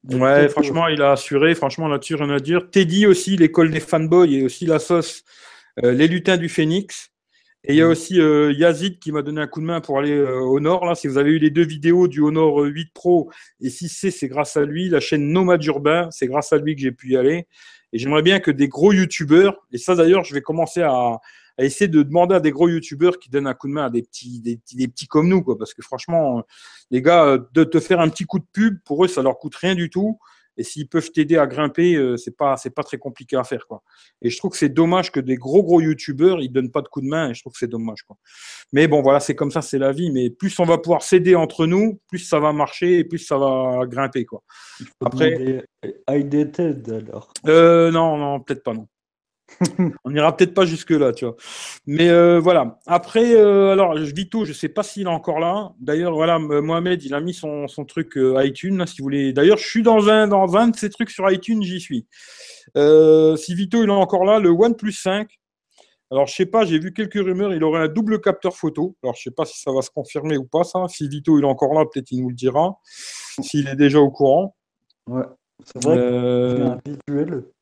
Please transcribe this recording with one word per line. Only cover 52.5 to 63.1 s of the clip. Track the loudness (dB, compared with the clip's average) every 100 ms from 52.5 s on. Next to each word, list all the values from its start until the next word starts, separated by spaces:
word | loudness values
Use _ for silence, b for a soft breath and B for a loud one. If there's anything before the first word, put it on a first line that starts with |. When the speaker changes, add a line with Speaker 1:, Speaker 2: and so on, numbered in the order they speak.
| 2 0 -8 -2
Speaker 2:
Après, | -2 0 0 4
euh, | 6 6 6 4
alors, | 4 2 0
je, | -4
Vito, | -8 -6 -6
je | -6
sais | -6 -8
pas | -6
s'il | -8 -8
est | -6
encore | -6 -6 -4
là. | -2 -4 -8 _
D'ailleurs, | -6 -4 -2
voilà, | 0 0 0
M-, | 0 -2
Mohamed, | -2 -2 -2 -4
il | -4
a | -6
mis | -6
son, | -8 -10 -10 -10
son | -12 -10
truc, | -8 -8 0
euh, | 0 2
iTunes, | 0 -2 -6 -4
là, | -4
si | -8
vous |
voulez. | -6 -2 -2
D'ailleurs, | 2 4 4
je | 0
suis | 0
dans | 4 4 4
un, | 4 4
dans | 2 2 4
un | 2
de | 0
ces | -8
trucs | -6 -8
sur | -2 0
iTunes, | 0 -2 -4
j'y | -4 -8
suis. | -8 -10 -10 B B B B B B 2
Euh, | 6 8 8